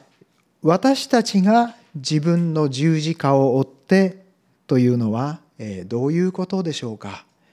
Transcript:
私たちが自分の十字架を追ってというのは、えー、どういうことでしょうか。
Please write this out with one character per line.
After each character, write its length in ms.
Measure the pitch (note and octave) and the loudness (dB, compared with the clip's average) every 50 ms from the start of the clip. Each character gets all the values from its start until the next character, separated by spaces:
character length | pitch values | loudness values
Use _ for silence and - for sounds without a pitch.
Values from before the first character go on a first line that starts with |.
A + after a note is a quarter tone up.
| _ _ _ _ _ _ _ _ _ _ _ _ - | _ _ _ _ _ _ _ _ _ _ _ _ 0
私 440 | D3+ E3+ F#3 - C4+ C#4 C4 - | 0 0 2 2 2 0 0 -2
た 160 | - - A#3 A3+ | 0 0 0 0
ち 180 | - - G3 | 0 0 2
が 340 | F3+ G3+ A3 A#3 A#3 A#3 - - _ _ _ | 2 4 4 4 2 0 -6 -18 _ _ _
自 280 | D3+ C3 - D#3 D3+ | -12 -6 -2 -2 -2
分 320 | D3 E3+ E3+ F3 E3+ E3 D#3 | 0 0 0 0 0 0 0
の 160 | D#3 D3+ C#3+ | 0 -2 -2
十 300 | B2+ B2+ D3 E3 D#3+ D#3 | -2 0 0 2 0 0
字 160 | D3+ D#3+ D#3+ | -2 -4 -6
架 200 | - - C#3 C#3 | -2 0 2 4
を 220 | C3+ C3+ C3+ A#2+ | 4 4 2 2
追 40 | C3+ | 0
っ 40 | C3+ | 0
て 600 | C3 - _ _ - F#3 F#3+ F#3+ F#3 F#3 - _ _ _ _ _ _ _ _ _ | -2 -6 _ _ 2 4 4 4 2 -2 -10 _ _ _ _ _ _ _ _ _
と 140 | - D3 B2+ | 0 2 2
い 80 | B2 | 4
う 100 | B2 B2 | 2 2
の 140 | A#2+ A#2 A2 | 0 0 -2
は、 300 | G#2+ A#2 C3 D3 D#3 - _ _ _ - | -2 -4 -4 -6 -8 -12 _ _ _ -14
え 240 | A#2+ G#2+ G2 F#2 F2 | -12 -12 -12 -12 -10
ー、 20 | |
ど 180 | G2 A#2 A#2+ C3 | -8 -6 -4 -2
う 80 | C#3+ D#3+ | -2 0
い 60 | E3+ | 0
う 100 | F3+ F#3 | -2 -2
こ 140 | F#3 - F3+ | -4 -6 -8
と 180 | F3+ - F#3+ F#3 | -6 -4 -4 -4
で 100 | E3 C#3 | -6 -8
し 100 | - C3 | -8 -10
ょ 100 | A#2 A2 | -10 -12
う 40 | |
か。 280 | - - G2+ F#2 - - _ _ _ _ _ | -12 -12 -14 -14 -14 -18 _ _ _ _ _